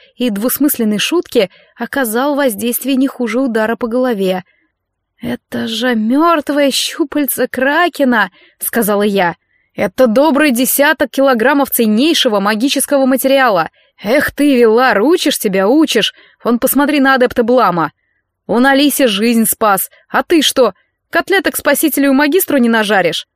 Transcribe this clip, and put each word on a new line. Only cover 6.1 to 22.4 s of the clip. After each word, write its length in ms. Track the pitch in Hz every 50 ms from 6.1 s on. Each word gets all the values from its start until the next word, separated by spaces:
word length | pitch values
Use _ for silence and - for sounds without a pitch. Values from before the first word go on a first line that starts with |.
| 247 285 320 339 339 302 294 - 285 294 285 277
щупальце 760 | 240 - - - - - 339 - - 302 294 254 - - 254 262
Кракена!» — 840 | - 247 254 277 285 320 349 349 - - 285 254 247 220 202 180 - _ - _ _ _
сказала 440 | - - - 226 233 190 208 202 208
я. 340 | 214 196 196 180 170 160 - _ _ _ _ _ _ _
«Это 320 | - 202 202 - - 262 240
добрый 440 | 208 247 285 320 262 277 302 302
десяток 600 | 240 226 262 233 - - 285 294 320 - 302 -
килограммов 580 | - - 269 277 262 226 220 254 302 285 277 -
ценнейшего 680 | - - 233 214 214 214 269 330 320 - 294 254 208 202
магического 680 | 196 208 220 208 226 285 - 285 254 - 294 277 269
материала. 640 | 254 269 254 - 269 269 277 262 240 208 170 156 - - _ _ _ _ -
Эх 300 | - 196 247 285 247 -
ты, 240 | - - 285 294 269
Вилар, 460 | 240 240 220 214 233 262 254 214 196
учишь 360 | 208 285 359 349 - 302 - -
себя, 300 | - 214 185 196 190 202
учишь. 460 | 254 311 320 - - 220 190 - - - - _ _ _ -
Вон 160 | 220 240 233
посмотри 420 | - 247 - 262 285 277 302 294
на 140 | 262 269 269
адепта 280 | 262 254 240 - - 240
Блама. 480 | 214 247 254 226 190 175 170 156 143 - _ _ _ _ _ _ _ _ _ _ -
Он 180 | 185 233 247
Алисе 420 | 277 269 269 294 294 254 - 277 240
жизнь 380 | 202 190 214 240 240 226 226
спас. 440 | - - - 226 214 196 190 - - _ _ _ _
А 160 | - 220 269
ты 180 | - 359 320
что, 320 | 262 - - 269 254 208 - _ _ _ _ _ _ _
котлеток 480 | - 330 349 - 370 381 302 320 262 -
спасителю 520 | - 277 285 277 - 311 - 302 277 277
и 40 | 269
магистру 440 | 262 294 302 285 381